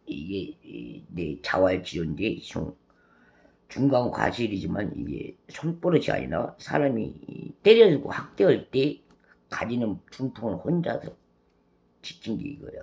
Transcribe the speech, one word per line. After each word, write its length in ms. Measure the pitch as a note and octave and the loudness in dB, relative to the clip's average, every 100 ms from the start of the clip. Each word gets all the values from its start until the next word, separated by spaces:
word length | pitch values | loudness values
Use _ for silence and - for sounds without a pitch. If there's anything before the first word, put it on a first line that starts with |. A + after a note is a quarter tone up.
| - | -12
이게, 480 | D4+ D#2+ G2 - - | -10 -8 -6 -8 -12
이, 400 | - - A#1 - - | -16 -14 -14 -16 -12
내 320 | E2+ D#2+ C#2+ | -8 -6 -6
자활치료인데 1000 | - - F#2+ F#2 - F2 D#2+ D2+ G#2 - | -2 2 4 2 -4 -6 -4 -2 -4 -4
중-, 360 | - - D#2+ - _ _ _ _ _ _ _ _ - | -8 -8 -8 -10 _ _ _ _ _ _ _ _ -12
중간 420 | - C3+ B2 A#2+ | 0 2 4 2
과실이지만 840 | - - A2 A#2 G2 E2+ F2+ G#2 - | 0 -2 0 -4 -4 -4 -4 -4 -6
이게 380 | C#2+ C2 - - - | -6 -8 -10 -14 -20
손버릇이 640 | - D#3 E3+ F3+ E3 - | -8 -6 -2 2 4 4
아니라 440 | - - E2 - - | 0 0 -2 -4 -6
사람이 440 | - C#3+ C#3+ A#2 - - - | -4 0 2 2 -2 -8 -14
이 260 | - - - | -14 -14 4
때려주고 480 | G3+ A3+ G#3+ D3 - | 8 10 10 6 0
학대할 600 | - - - F#3+ A2 - | -8 -8 2 4 4 2
때 300 | B2+ C#3+ - _ _ _ _ _ | 0 0 -2 _ _ _ _ _
가지는 500 | - - A#2+ A2+ F2 - | -6 -4 -2 -2 -4 -10
중통을 460 | - C3 - A2+ E2+ | -8 -8 -4 -6 -4
혼자서 600 | - E3+ E3 A#2 - - _ _ _ _ _ _ _ _ | 0 0 0 -4 -6 -16 _ _ _ _ _ _ _ _
지킨 340 | - - A2+ A2 | -20 -12 -8 -6
게 120 | - | -8
이거야. 320 | - - - | -12 -14 -16